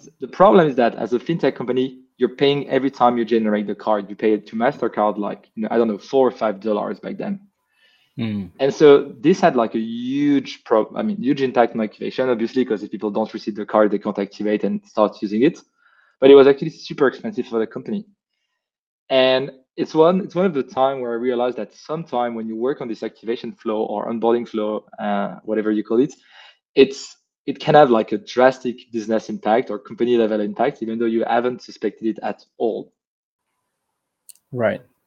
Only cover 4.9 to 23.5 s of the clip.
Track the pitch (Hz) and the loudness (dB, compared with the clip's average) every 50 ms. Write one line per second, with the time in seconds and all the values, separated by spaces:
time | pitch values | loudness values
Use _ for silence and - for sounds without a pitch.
4.9 | - 117 104 107 98 104 101 - 98 - _ _ _ 117 107 - 117 117 117 113 | -2 0 0 0 -2 -4 -6 -8 -10 -12 _ _ _ -8 -6 -2 0 0 0 0
5.9 | 104 95 - - 139 135 131 120 - - 117 110 98 98 104 110 104 104 98 104 | -2 -6 -8 -2 0 2 2 2 0 -2 -4 -4 -4 -4 -4 -4 -4 -4 -4 -6
6.9 | 101 - - 98 101 - - 208 202 - - _ _ _ _ _ _ _ _ _ | -10 -10 -12 -12 -10 -10 -8 -8 -8 -10 -12 _ _ _ _ _ _ _ _ _
7.9 | _ _ _ _ _ 120 117 110 104 101 92 85 - - 135 139 139 - 160 147 | _ _ _ _ _ -8 -8 -6 -6 -8 -8 -10 -6 -4 -2 -2 4 6 8 8
8.9 | 143 139 - - - - 110 160 190 - 185 170 127 123 113 107 - 113 113 113 | 8 8 6 0 -8 -2 0 2 2 4 2 2 2 2 0 0 -2 -4 -6 -6
9.9 | 113 120 123 127 135 143 147 147 143 135 123 - - - - - 117 107 107 - | -8 -8 -6 -6 -2 0 0 2 2 0 -2 -4 -10 -16 -4 0 2 2 2 0
10.9 | - - 113 107 98 104 117 131 143 135 135 127 113 127 120 120 - 113 110 104 | -4 -6 -4 -4 -4 -4 -2 -2 -2 0 -2 0 2 2 0 2 0 -4 -6 -6
11.9 | - - 107 104 - - 131 131 120 107 117 113 - 131 120 127 110 87 107 - | -6 -8 -10 -6 -4 -4 -2 -2 -2 -2 -2 -2 -2 -2 -2 -2 -4 -6 -6 -10
12.9 | 113 98 107 107 101 110 110 107 - 107 - 113 104 104 101 - - 107 107 101 | -10 -8 -6 -4 -4 -4 -4 -4 -8 -10 -10 -8 -8 -8 -6 0 2 2 2 2
13.9 | 104 98 - 107 98 101 101 - - - 104 104 107 104 - 101 104 104 - _ | 0 -2 -4 -6 -4 -4 -6 -6 -8 -6 -4 -2 -2 -2 -2 -4 -4 -6 -8 _
14.9 | _ 110 107 98 - - 110 98 104 110 131 - - - - _ _ _ _ _ | _ 0 0 0 0 -4 -8 -6 0 0 0 0 0 -2 -10 _ _ _ _ _
15.9 | _ _ _ _ _ _ 131 139 139 139 131 139 139 - - 160 - - - - | _ _ _ _ _ _ 8 10 10 10 10 8 6 4 -2 -8 -8 -10 -14 -12
16.9 | 165 - 143 123 - - - 113 104 123 120 - 117 113 110 - - 131 131 123 | -2 0 0 0 0 -2 -8 -8 -8 -8 -8 -4 -4 -4 -4 -4 -8 -12 -10 -8
17.9 | 107 101 - _ _ _ _ _ _ _ _ _ _ _ _ _ _ _ _ _ | -8 -10 -10 _ _ _ _ _ _ _ _ _ _ _ _ _ _ _ _ _
18.9 | _ _ _ - 135 131 131 131 131 131 139 143 - _ _ _ _ - 139 - | _ _ _ 0 2 2 4 4 2 0 -2 -4 -10 _ _ _ _ -8 -8 0
19.9 | - 156 160 170 190 185 - - - 175 190 196 151 135 127 - - 131 131 135 | 2 4 4 4 4 2 -2 -4 -2 -2 0 0 0 -2 -4 -4 -2 0 0 0
20.9 | 139 131 123 117 117 117 120 127 123 120 123 123 120 - 104 - _ - - - | 0 -2 -6 -6 -6 -4 -2 -2 0 0 -2 -2 -4 -6 -10 -12 _ -16 -12 -10
21.9 | 156 165 160 - 127 120 123 120 117 113 110 110 110 110 120 135 147 - 131 117 | -10 -10 -8 -6 -4 -4 -2 -4 -4 -8 -8 -8 -6 -4 -4 -4 -4 -4 -8 -10
22.9 | 107 - 113 104 - _ - 110 117 - - 117 | -8 -8 -10 -12 -12 _ -8 -8 -8 -8 -8 -12